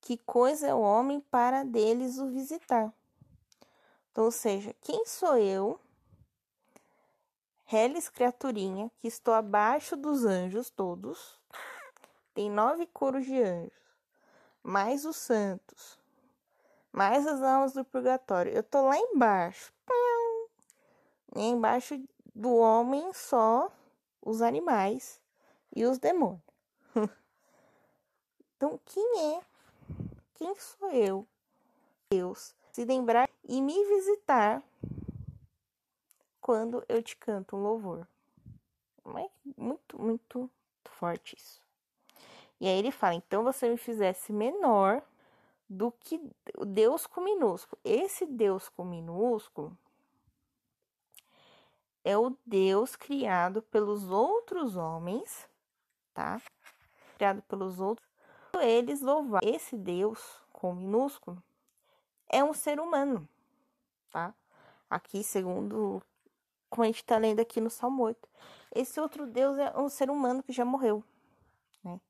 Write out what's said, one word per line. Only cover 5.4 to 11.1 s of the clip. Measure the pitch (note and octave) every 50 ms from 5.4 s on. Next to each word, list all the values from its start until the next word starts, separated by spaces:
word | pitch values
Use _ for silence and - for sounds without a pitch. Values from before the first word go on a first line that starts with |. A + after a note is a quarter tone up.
| G#3+ G3 F#3+ F#3+ G3 G#3 B3 - _ _ _ _ _ _ - _ _ _ _ _ _ _ _ _ _ _ _ - _ _ _ _ _ _ _ _ _ _ _ _ _ _ _ _ _
reles | _ - A3 A3 B3 C#4+ F4 - -
criaturinha, | _ - B3 B3 A#3+ _ - C4+ B3 G#3+ F#3+ F#3+ F#3+ F#3+ G#3 A#3 _ _
que | - A3+
estou | A3+ - _ - A3+
abaixo | A3 A3 G#3 G3+ G#3 G#3 G#3+ B3+ D4+ - - -
dos | C#4+ C#4 D4 D4 C#4 A#3+
anjos | A3 F#3+ F#3 F3+ F#3 F#3 G#3+ B3+ -
todos, | _ - G3 F3+ F3 F3+ F#3+ A#3